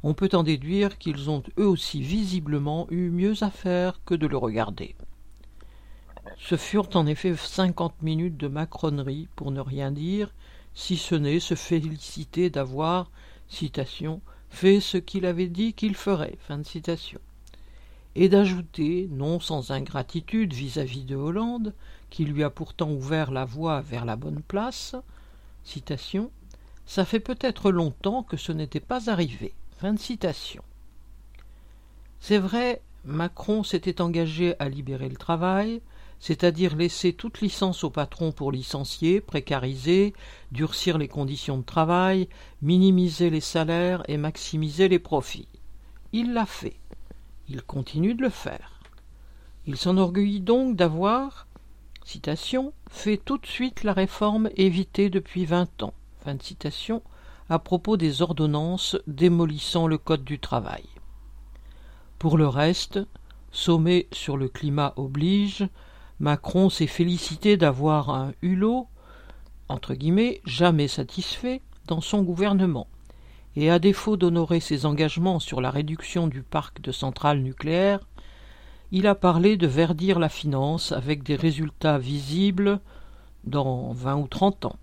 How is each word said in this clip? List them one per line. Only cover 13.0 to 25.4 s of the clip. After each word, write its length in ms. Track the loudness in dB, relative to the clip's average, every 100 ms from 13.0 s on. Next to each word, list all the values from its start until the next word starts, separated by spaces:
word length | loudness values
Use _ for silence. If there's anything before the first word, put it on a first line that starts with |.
| -4 -14 -20 -20 -16
citation, « 720 | -8 -6 -4 -6 -6 -8 -8 -12 -20 -20
fait 320 | 2 6 6
ce 160 | 4 -4
qu'il 280 | -4 -2 -2
avait 220 | 0 -2
dit 260 | 0 -2
qu'il 200 | 0 -4
ferait », 440 | -2 0 0 -2 -8
fin 180 | -8 -8
de 80 | -8
citation. 540 | -8 -4 -6 -6 -16 -18 -20 -20 -20 -20 -20 -20 -20 -10
Et 140 | 4 6
d'ajouter, 800 | 8 6 2 -6 -2 0 0 -4
non 300 | -4 -2 -2
sans 300 | -2 -6 -4
ingratitude 840 | -6 -4 -6 -4 -6 -2 0 0
vis-à-vis 520 | -2 -4 -4 -4 -6
de 120 | -6 -4
Hollande, 580 | -2 -2 -4 -4 -6 -8 -18 -18 -14
qui 140 | -4
lui 200 | -2 0
a 60 | -2
pourtant 400 | -4 -12 -4 -4
ouvert 400 | -2 -2 -2 0
la 140 | -2
voie 360 | -4 -4 -2 -2
vers 240 | -4 -6
la 120 | -4 -6
bonne 260 | -6 -8
place, 540 | -4 -4 -4 -6 -12 -12 -14 -20 -20 -20